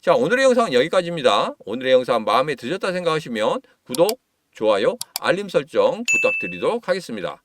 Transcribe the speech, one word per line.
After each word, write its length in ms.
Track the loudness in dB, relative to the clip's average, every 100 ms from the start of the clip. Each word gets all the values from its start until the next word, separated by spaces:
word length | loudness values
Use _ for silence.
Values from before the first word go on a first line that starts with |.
자, 120 | 2
오늘의 300 | 2 4 4
영상은 300 | 4 4 2
여기까지입니다. 800 | 2 2 0 -2 0 2 2 0 -6
오늘의 320 | -10 -6 2
영상 320 | 2 4 -2
마음에 320 | 2 0 0 -4
드셨다 360 | -6 -4 -4
생각하시면 720 | -2 -2 -4 -4 -2 -2 -2 _ _ _
구독, 340 | 0 2 0 _ _ _
좋아요, 460 | -4 0 2 0 -2 -10 -6
알림 280 | -2 -2 0
설정 560 | -4 -2 0 0 0
부탁드리도록 840 | -2 0 0 -2 -8 -4 -4 -4 -4
하겠습니다. 540 | -6 -4 -8 -8 -10